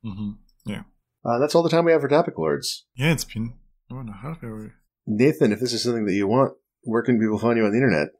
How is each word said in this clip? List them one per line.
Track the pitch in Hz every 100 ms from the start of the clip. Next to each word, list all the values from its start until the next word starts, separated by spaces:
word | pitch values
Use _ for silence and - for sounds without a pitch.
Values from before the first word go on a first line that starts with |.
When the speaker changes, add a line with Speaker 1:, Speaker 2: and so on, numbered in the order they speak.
| 113
Speaker 1:
Mm-hmm. | 101 104 107 _ _ -
Yeah. | 101 - _ _ _
Speaker 2:
Uh, | - 120
that's | 147 160
all |
the | 170
time | 165 170
we |
have | 160
for | 139
Topic | 147 170 -
Lords. | 80 73 139 - _ -
Speaker 1:
Yeah, | 143
it's | 156
been | - 110 117 - _ _ _
an | 127
hour |
and | 120
a | 98
half | 123 165
already. | 117 110 107 - _ _ -
Speaker 2:
Nathan, | 107 131 156 127
if | 104
this | 123
is | 117
something | 117 117 107
that | 95
you | 98
want, | 120 135 - _ _
where | - 113
can | 117 120
people | 110 104
find | 113 117
you | 107
on |
the | 110
internet? | 135 82 73 -